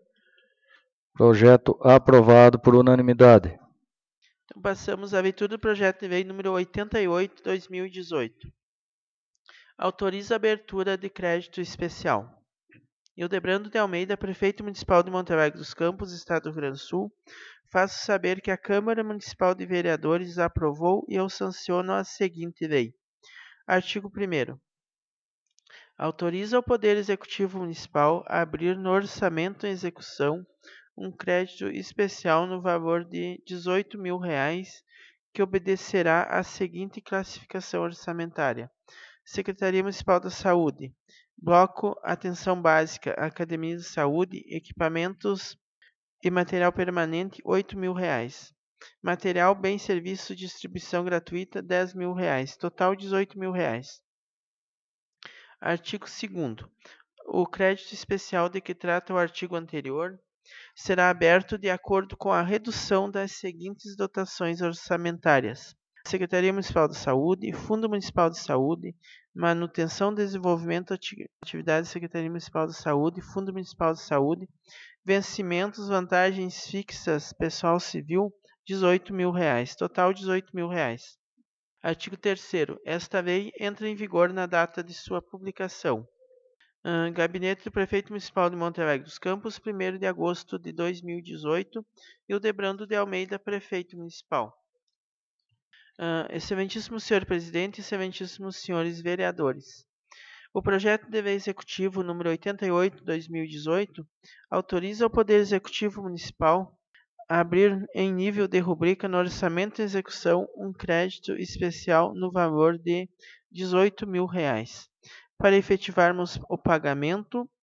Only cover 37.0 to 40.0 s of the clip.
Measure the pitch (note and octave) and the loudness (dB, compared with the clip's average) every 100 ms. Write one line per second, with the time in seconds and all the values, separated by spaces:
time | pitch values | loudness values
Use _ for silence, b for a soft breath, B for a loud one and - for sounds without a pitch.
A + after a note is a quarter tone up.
37 | - F#3+ F#3+ - - F#3 F#3 F3 E3+ E3+ | -6 -6 -6 -14 -12 -12 -8 -6 -6 -8
38 | - E3+ E3 E3 C#3 A#2 A#2+ _ _ b | -10 -8 -8 -4 -2 -4 -10 _ _ b
39 | b b - - F#3+ F#3+ F#3+ F#3+ G3 G3 | b b -10 -8 -6 -2 0 0 -2 -4